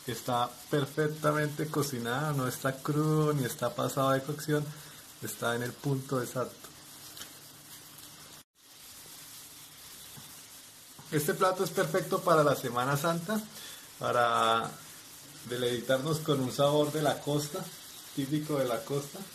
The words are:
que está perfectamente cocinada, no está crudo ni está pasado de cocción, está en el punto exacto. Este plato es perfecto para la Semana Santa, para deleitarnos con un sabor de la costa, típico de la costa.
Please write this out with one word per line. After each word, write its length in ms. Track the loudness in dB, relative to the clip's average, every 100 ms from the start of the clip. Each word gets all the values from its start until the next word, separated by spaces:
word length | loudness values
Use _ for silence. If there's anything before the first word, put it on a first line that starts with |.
que 60 | -6
está 400 | -6 0 2 2 -4 -2
perfectamente 1000 | 0 0 0 0 2 2 2 0 0 -2
cocinada, 640 | 0 0 0 0 0 0
no 160 | 2 0
está 340 | 0 -2 -2
crudo 500 | 0 2 4 4 4
ni 120 | 4
está 280 | 0 0 -2
pasado 380 | 0 0 2 4
de 140 | 4
cocción, 400 | 0 -6 2 2 0 -8 -16 -18 -18 -10
está 320 | -10 -2 -2
en 80 | 0
el 100 | -2
punto 480 | -4 0 0 0 -2
exacto. 480 | -2 -2 -4 -6 -18 -18 -20 -18 -16 -14 -16 -16 -20 -20 -20 -18 -18 -18 -18 -18 -20 -20 -20 _ -20 -20 -20 -18 -18 -18 -18 -18 -18 -18 -18 -18 -18 -16 -16 -16 -16 -18 -18 -18 -20 -20 -20 -20 -2
Este 200 | 0 0
plato 280 | 4 2 4
es 80 | 0
perfecto 500 | 2 2 2 2 0
para 200 | 6 8
la 140 | 8 4
Semana 400 | 0 0 2 2
Santa, 440 | 2 0 0 -4 -4 -14 -14 -16 -18 -4
para 680 | 2 4 6 6 6 4 2 -8 -16 -18 -18 -18 -18 -14 -6
deleitarnos 680 | 0 0 0 2 2 2 0
con 220 | 2 2
un 100 | 2
sabor 400 | 4 6 6 4
de 120 | 2
la 180 | 2 2
costa, 440 | 0 0 0 -6 -8 -12 -16 -16 -8 -4
típico 420 | 0 0 0 0
de 60 |
la 200 | 2 0
costa. 360 | -2 -4 -4 -10 -14